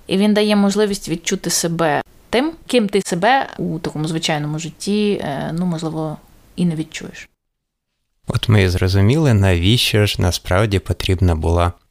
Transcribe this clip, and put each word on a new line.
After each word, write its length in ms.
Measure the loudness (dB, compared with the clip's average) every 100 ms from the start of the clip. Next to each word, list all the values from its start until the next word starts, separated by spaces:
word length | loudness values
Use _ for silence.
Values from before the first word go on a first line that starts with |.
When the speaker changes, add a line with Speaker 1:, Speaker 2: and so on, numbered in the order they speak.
| -4
Speaker 1:
І 100 | 0
він 160 | 2
дає 220 | 2 2 2
можливість 540 | 2 2 0 -2 -6
відчути 400 | -8 -4 -4 -2
себе 520 | -2 -2 0 0 0 -4 -14 _
тим, 220 | -2 -2 -6 -2
ким 220 | 0 2
ти 120 | -2
себе 460 | -2 0 2 2 -2 -6
у 220 | -6 -6
такому 280 | -6 -4 -4
звичайному 520 | -4 -2 -2 -4 -6
житті, 640 | -8 -8 -4 0 0 -2
е, 280 | -4 -6 -6
ну, 120 | -4 -2
можливо, 520 | -2 -4 -6 -6 -8 -16 -20 _ -2
і 100 | -2
не 100 | -2
відчуєш. 540 | -6 -10 -14 -16 -20 _ _ _ _ _ _ _ _ _ -6
Speaker 2:
От 220 | -2 2
ми 140 | 4
і 60 | 4
зрозуміли, 640 | 2 2 4 4 4 4
навіщо 720 | 4 4 4 4 2 2 2 2
ж 160 | 0
насправді 580 | -2 -2 -2 0 2 0
потрібна 560 | -2 -4 -2 2 2 2
була 360 | 0 0 0 -4 _